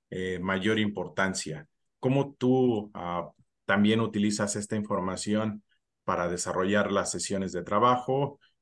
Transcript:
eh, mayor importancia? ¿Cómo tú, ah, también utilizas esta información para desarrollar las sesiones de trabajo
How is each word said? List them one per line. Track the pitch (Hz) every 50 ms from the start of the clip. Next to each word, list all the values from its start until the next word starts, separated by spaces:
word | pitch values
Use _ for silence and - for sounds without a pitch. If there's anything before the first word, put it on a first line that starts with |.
| _ _
eh, | - 92 92 92 92 87
mayor | 90 95 95 95 92 107 110 107
importancia? | 107 101 - 92 87 80 - - 95 95 92 - - 78 78 76 - - _ _ _ _ _ _
¿Cómo | - 127 127 139 135 139 -
tú, | _ 127 127 127 131 127 123 113 104 107 104 -
ah, | 95 87 87 87 87 82 - - _ _ _ _ _ _
también | - 101 104 104 104 113 113
utilizas | 113 107 107 104 101 107 104 - 104 104 -
esta | 107 101 - 113
información | 110 104 - 104 95 92 92 92 95 - 107 104 107 110 110 104 107 - _ _ _ _ _ _ _ _
para | - 92 87 87 87
desarrollar | 90 87 - 92 87 92 92 95 101 104 98 95
las | 98 98 87 -
sesiones | - 87 - - 101 95 95 90
de | 85 87 85
trabajo | - 104 104 117 123 123 - - - 131 135 143 143 - - _ _ _ _